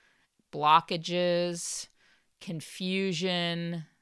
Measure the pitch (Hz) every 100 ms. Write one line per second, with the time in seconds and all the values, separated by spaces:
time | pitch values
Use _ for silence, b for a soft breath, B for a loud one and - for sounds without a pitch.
0 | b b b _ _ 151 151 160 - 175
1 | 170 175 180 175 175 170 - - - b
2 | b b b _ - 160 - - 185 190
3 | 190 165 185 180 170 170 170 170 156 _